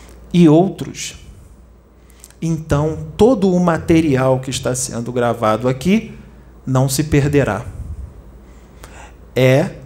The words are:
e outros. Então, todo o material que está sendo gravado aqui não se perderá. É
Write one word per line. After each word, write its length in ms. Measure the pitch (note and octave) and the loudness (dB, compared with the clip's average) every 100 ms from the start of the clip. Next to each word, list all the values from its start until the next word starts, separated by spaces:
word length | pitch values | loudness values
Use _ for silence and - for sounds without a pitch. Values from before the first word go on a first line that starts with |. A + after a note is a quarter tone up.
| - - - | -20 -20 -2
e 160 | F3 E3 | 4 6
outros. 680 | D#3 G3 - - - - - - - - - - - _ _ - - - - | 6 4 -2 -12 -10 -14 -14 -20 -20 -20 -20 -20 -20 _ _ -20 -20 -20 -8
Então, 640 | E3 D#3+ D#3 C#3+ D#3 D#3 - - | -6 -6 -2 -2 -2 -6 -10 2
todo 340 | A3 G#3+ F#3+ | 4 4 2
o 80 | F3+ | 2
material 840 | F3 D#3+ - E3 E3 C3 C3 B2+ | 2 0 2 2 4 2 2 0
que 100 | C3 | -2
está 240 | B2 - | -6 -4
sendo 360 | B2+ - A2+ A#2+ | -4 -6 -6 -6
gravado 580 | B2 A#2+ A2 G#2+ A2 B2+ | -2 -2 0 0 0 -2
aqui 460 | B2+ F3+ A3 - - - - - - - | -2 0 0 -2 -18 -20 -20 -20 -14 -2
não 200 | B2+ C3+ | 0 0
se 180 | C3+ | -2
perderá. 600 | D#3 D3 D3+ D3 A#2 F#2+ - - - - - - - - - - - - - - - - - | 0 0 2 0 0 -4 -8 -14 -14 -14 -14 -18 -20 -20 -20 -20 -20 -20 -20 -20 -20 -20 -8
É 360 | B2 C3 C3+ - - | 2 4 4 0 -6